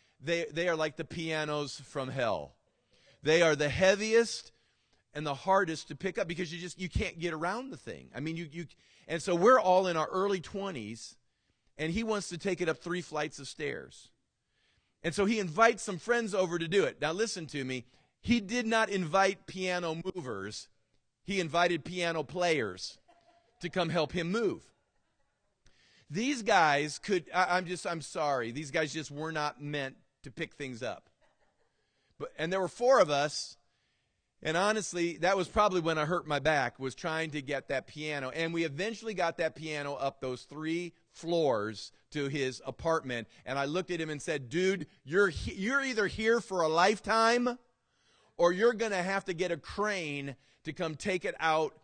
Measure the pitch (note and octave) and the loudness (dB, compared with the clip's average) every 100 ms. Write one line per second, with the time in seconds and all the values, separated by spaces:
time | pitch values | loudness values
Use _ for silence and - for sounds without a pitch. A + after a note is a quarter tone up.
0 | _ _ C3+ E3+ E3+ D#3 F3 D#3+ D#3 C#3+ | _ _ -2 -2 -2 -2 0 0 0 -4
1 | D3+ - D#3+ D#3 D3+ D3 C#3+ - C3+ D3 | -8 -6 -4 -2 -2 -2 -4 -8 -10 -6
2 | C3 B2+ A#2+ F2 C#2+ _ _ _ _ _ | -4 0 0 0 -4 _ _ _ _ _
3 | _ _ C#3 E3 E3 D3 D3 C3 F#3+ G3 | _ _ 4 6 6 6 2 4 6 6
4 | G#3+ A3+ A#3 - - _ _ _ _ _ | 4 4 4 -2 -12 _ _ _ _ _
5 | _ D3 D3+ C3+ F#3+ F#3+ F3+ D#3 - - | _ -8 -6 -2 4 4 4 -2 -8 -8
6 | F#3 G3+ F3 E3 F3 E3+ F3 - F#3 - | -4 -2 -4 -4 -6 -8 -12 -8 -4 -2
7 | F#3+ E3 E3+ D#3+ E3+ G#3+ C4+ - - D2+ | -2 -4 -4 -2 -2 -4 -6 -12 -12 -12
8 | C2 A#2+ D3+ E3 E3 D#3+ D#3+ - _ _ | -12 -8 -6 -6 -8 -10 -12 -16 _ _
9 | - E3 - F3 G3+ C4 F#3 F#3 F#3+ E3 | -8 -4 0 4 8 8 8 4 4 2
10 | D#3 F#3 G3+ G3 - G3+ G3 D#3 G#2 A#2 | 0 0 0 -2 -4 -6 -6 -6 -8 -10
11 | - - _ _ _ _ _ - D#3 F#3 | -14 -18 _ _ _ _ _ -6 -2 -2
12 | A3+ G#3 - F3 G3+ E3+ E3+ D3 E3+ F3+ | 0 -2 -4 -6 -2 0 0 -2 -2 -4
13 | - D3+ D3+ - C3+ - C#3+ D#2+ C2 - | -4 -4 -4 -6 -14 -8 -6 -6 -10 -18
14 | - _ _ _ _ _ _ _ _ _ | -20 _ _ _ _ _ _ _ _ _
15 | D#3+ E3 G3 A3+ F#3 D3+ A3+ A3 - F3+ | -4 0 2 2 0 6 6 6 -4 -4
16 | - A#3+ A3+ F#3+ F3+ E3+ E3 F#3+ C#3+ - | 0 0 0 0 0 0 2 4 4 2
17 | D3 F3 A3+ F#3 D#3 D3 C3 B2+ - _ | -2 -2 -2 -4 -6 -6 -4 -6 -8 _
18 | _ _ - A#3+ F#3+ A#3+ A3+ A3+ A3 G3 | _ _ 2 2 2 -2 2 2 2 0
19 | E3 F#3+ G3 G3 - F#3+ F#3 F3+ E3+ D#3+ | 2 4 4 2 -6 -6 -2 -2 -2 -4
20 | F#3 F#3+ C3 G2+ G2 G#2 - _ _ _ | -6 -6 -6 -6 -6 -8 -14 _ _ _
21 | _ _ - G3 E3 E3 F3 E3+ D3 F3+ | _ _ -4 -2 0 4 4 2 -4 -4
22 | E3+ E3 C3+ F3 F3 D#3+ G#2+ F2+ - - | -2 -2 -4 0 2 2 0 -6 -12 -14
23 | _ _ _ _ _ _ F3 F#3 E3 E3+ | _ _ _ _ _ _ -6 -2 0 0
24 | D3+ F3+ E3 G#3 G#3 F2+ - _ _ _ | 0 -2 -2 0 0 -2 -10 _ _ _
25 | _ _ _ _ _ _ _ _ _ _ | _ _ _ _ _ _ _ _ _ _
26 | - D3+ B3+ C4+ G#3+ G3 D#3 C#3+ D3+ - | -10 -4 -2 0 4 6 6 4 2 -4
27 | - F#3+ E3 F3 F3+ F3+ F3 F3+ G3 E3+ | -2 -2 0 0 2 2 0 -6 -4 -6
28 | C#3+ F#3 D3 C3+ A#2 B2 D3+ D#3 D#3 D3+ | -6 -2 0 0 -2 -6 -4 -2 -2 -4
29 | D3 C#3+ D#3 D#3 D3 C3+ D3 D3 C3+ B2+ | -8 -8 -6 -4 -4 -6 -6 -6 -6 -10
30 | _ _ C#3 C#3+ D#3+ - C#3 A#2 A#2+ F2+ | _ _ -16 -10 -10 -8 -10 -8 -8 -8
31 | - _ _ _ _ _ _ _ _ _ | -14 _ _ _ _ _ _ _ _ _
32 | _ - D3 - D#3+ F#3+ F3+ - B3 C4 | _ -12 -12 -6 -4 -2 -2 0 4 6
33 | E3 C#3+ D3 - - - _ _ _ _ | 6 2 0 -4 -10 -14 _ _ _ _
34 | _ _ _ _ - E3 G3+ A3 F3+ F3 | _ _ _ _ -2 0 2 0 -2 -2
35 | E3+ D#3+ E3+ G3 F3 A3 G#3 F#3 D#3+ D#3 | -2 0 2 2 2 2 4 4 2 0
36 | D3+ F3 D3 C#3+ C#3 D3+ A#2+ - C3 - | 0 -2 -2 0 2 2 0 -2 -8 -6
37 | E3+ D#3+ D#3+ D3 C3+ C#3 - C3+ - D3 | -4 -4 -4 -6 -6 -6 -4 -4 -4 -8
38 | D#3 C#3+ C3 D3+ E3 E3+ E3 C#3 G3+ A3 | -6 -6 -4 -4 -2 -2 -2 -2 -6 -6
39 | A3 F#3+ E3+ E3 D#3+ D#3 D#3 D3+ C#3+ C#3 | -6 -2 -2 0 -2 -4 -8 -6 -6 -4
40 | C3+ - C3 B2 - C#3+ D#3 E3 F3 - | -4 -4 -6 -8 -10 -8 -4 -2 -4 -12
41 | _ - D#3+ E3+ D3+ A2+ G#2+ G#2+ - - | _ -10 -2 2 4 2 0 -6 -12 -18
42 | _ D3+ C#3 C#3+ C3 B2 - B2 E3 D#3+ | _ -6 -4 -2 -2 -4 -10 -4 0 0
43 | C3 A#2+ A2 - - C3+ C#3 E3+ F3+ E3+ | 0 -6 -6 -12 -6 -4 -2 -2 -4 -4
44 | D#3+ D3 - D3+ B2 D#3 F#3 F#3+ D#3 _ | -4 -6 -4 -4 -4 0 2 0 -4 _
45 | C3 E3+ G3+ C#3 E3+ G3 G3 C#4 C4+ A3 | -2 2 4 2 -6 -4 0 0 0 0
46 | G3 - A3 A#3 - F#3 D#3+ D#3+ F#3 G#3+ | 0 0 2 2 2 0 2 6 4 4
47 | - A3+ A3+ A#3+ B3 B3 _ _ _ _ | 2 4 4 4 2 -4 _ _ _ _
48 | _ _ _ - F3 F3+ A3+ G#3+ A3+ G3 | _ _ _ 2 4 6 4 4 0 0
49 | F3+ G3 - E3+ F3+ E3 - - G#3+ G3 | 0 -2 -2 -2 -2 -2 -6 -2 -2 -2
50 | D#3 C#3+ C#3 C3 _ _ - C#3+ E3 D3+ | -4 -6 -8 -10 _ _ -12 -6 -4 -4
51 | G3+ F#3 G3 - D#3+ D#3 D#3 - | -2 -2 -2 0 2 2 0 -4